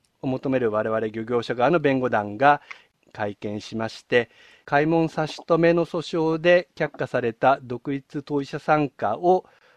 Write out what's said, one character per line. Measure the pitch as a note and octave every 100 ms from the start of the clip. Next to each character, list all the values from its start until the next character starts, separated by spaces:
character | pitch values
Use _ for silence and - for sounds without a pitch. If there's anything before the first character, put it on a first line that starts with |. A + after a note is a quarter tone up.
| _ _
を | C#3
求 | B2+ C#3
め | C3
る | A#2
我 | G#2+ A2
々 | A2 A2
漁 | A2
業 | A2+ A#2+
者 | A2+
側 | A#2+ B2
の | E3+
弁 | C#3+ C3
護 | B2+
団 | A2+ G#2 G#2
が | C#3 D3 - - _ _ _
会 | - G#2+ G#2
見 | G#2+ G#2
し | - A2+
ま | A2
し | - _
て、 | B2 A#2 _ - _
開 | - C#3+ D#3
門 | E3 D#3+
差 | - D#3
し | -
止 | - E3
め | E3
の | E3+
訴 | D#3+ F3 D3 F3 D#3+ D#3+
訟 |
で | E3 F3 -
却 | - D#3
下 | - C#3+
さ | B2+
れ | A#2+
た | A2 C3 C3+
独 | B2+ A#2+ -
立 | C#3 - D3+
当 | - D3
事 | C#3
者 | D3+
参 | - D3+ D3
加 | - G2+ A#2
を | F3 F#3 - _ _